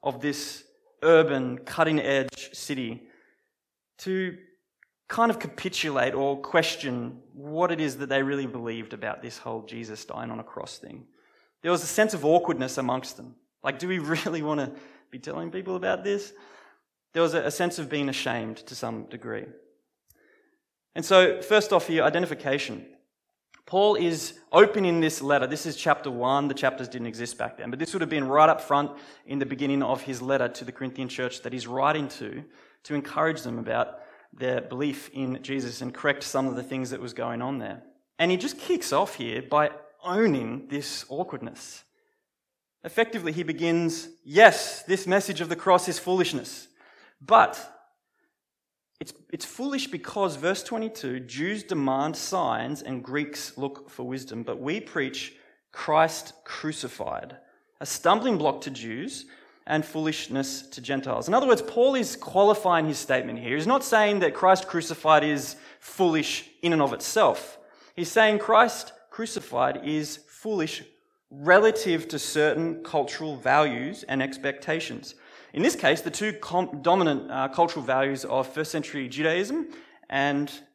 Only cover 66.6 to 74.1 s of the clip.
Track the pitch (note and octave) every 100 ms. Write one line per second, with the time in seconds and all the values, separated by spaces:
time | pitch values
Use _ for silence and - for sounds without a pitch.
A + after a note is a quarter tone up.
66.6 | E3+ D#3+ C#3 A#2 - A3 E3+ - - -
67.6 | - _ - - E3 A3 A3 G#3 G#3 A3
68.6 | A#3+ - - - _ - A3+ - - B2+
69.6 | C3 C#3 D3 D#3 D3+ - _ - A3 G3+
70.6 | D#3 - - _ _ _ _ C#3 D3+ F#3
71.6 | A3 A3 F#3 E3 E3 D3+ - D#3 D3+ D3
72.6 | E3 D#3 - D#3 B2 - D#3 C3+ B2+ C#3+
73.6 | D3+ A#2+ C3+ G#3 -